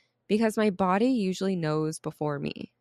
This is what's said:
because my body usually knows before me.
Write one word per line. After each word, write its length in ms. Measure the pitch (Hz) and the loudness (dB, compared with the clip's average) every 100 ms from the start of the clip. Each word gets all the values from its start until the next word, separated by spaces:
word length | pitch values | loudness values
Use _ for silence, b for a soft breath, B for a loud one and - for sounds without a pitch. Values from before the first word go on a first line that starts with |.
| _ _ _ | _ _ _
because 280 | 214 226 214 | 2 2 2
my 120 | 214 | 0
body 360 | 180 185 190 247 | 2 2 2 2
usually 480 | 254 185 180 190 185 | 2 0 0 -2 0
knows 440 | 156 156 156 160 | 0 0 -2 -4
before 400 | 151 - 151 143 | -10 -6 -4 -4
me. 340 | 151 - - _ | -6 -8 -12 _